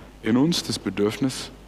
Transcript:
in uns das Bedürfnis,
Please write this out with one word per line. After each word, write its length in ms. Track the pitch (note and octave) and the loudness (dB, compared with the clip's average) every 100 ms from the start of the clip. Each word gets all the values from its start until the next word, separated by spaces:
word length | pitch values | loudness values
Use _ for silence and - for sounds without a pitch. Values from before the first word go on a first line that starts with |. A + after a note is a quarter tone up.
| - - | -20 -8
in 140 | A2 B2 | 2 4
uns 260 | D3+ F3 | 4 2
das 160 | - A#2 | -2 -4
Bedürfnis, 720 | - G2 G#2 - C3 - - - | -4 0 0 0 -4 -4 -10 -14